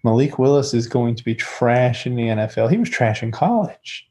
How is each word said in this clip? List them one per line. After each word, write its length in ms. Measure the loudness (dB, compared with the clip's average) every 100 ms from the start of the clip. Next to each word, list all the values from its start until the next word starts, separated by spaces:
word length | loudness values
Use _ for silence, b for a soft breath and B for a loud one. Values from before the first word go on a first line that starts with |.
Malik 340 | 2 2 2 2
Willis 340 | 4 4 2
is 140 | -2 0
going 280 | 0 0 -2
to 80 |
be 120 | -4 -6
trash 680 | -6 -2 2 4 2 0 -4
in 100 | -4
the 120 | -2
N 100 | -2
F 180 | -2 0
L. 100 | 0
He 100 | 2
was 120 | 0
trash 340 | 0 0 0
in 80 | -6
college. 760 | -2 0 0 -2 -8 -16 -18 _